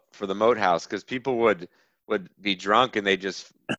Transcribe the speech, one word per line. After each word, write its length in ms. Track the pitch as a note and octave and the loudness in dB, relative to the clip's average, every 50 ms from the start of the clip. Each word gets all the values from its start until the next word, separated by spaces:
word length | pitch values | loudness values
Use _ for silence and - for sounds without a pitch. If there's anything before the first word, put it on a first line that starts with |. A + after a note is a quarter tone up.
| _ _ _ | _ _ _
for 140 | - G#2+ | -8 -6
the 80 | F#2+ G2 | -4 -2
Moat 240 | G2+ A2 A#2 B2 A2 | 2 2 2 4 4
House? 260 | G2+ F#2 E2+ E2 - | 4 2 2 2 0
'Cause 160 | - A2+ G2 - | -4 -10 -10 -8
people 360 | - B2+ B2+ A#2+ C3+ B2+ A#2 | -8 -10 -6 -4 -4 0 2
would, 280 | A#2 A2 G2+ E2+ F2 - _ _ _ _ _ _ _ - | 2 2 2 2 -2 -12 _ _ _ _ _ _ _ -4
would 200 | A2 G#2 F2+ - _ _ G2 | -4 -4 -4 -8 _ _ -4
be 120 | G2+ F#2+ | -4 -4
drunk 420 | F#2 F#2+ G2 G#2+ A#2 B2+ A#2+ - | -2 0 2 4 4 4 2 0
and 100 | A2 G2+ | -2 0
they 100 | G2 F#2+ | 0 0
just 340 | F#2 F#2+ F#2+ F2+ - - - _ _ _ - - | 0 0 -4 -8 -8 -12 -18 _ _ _ -10 -10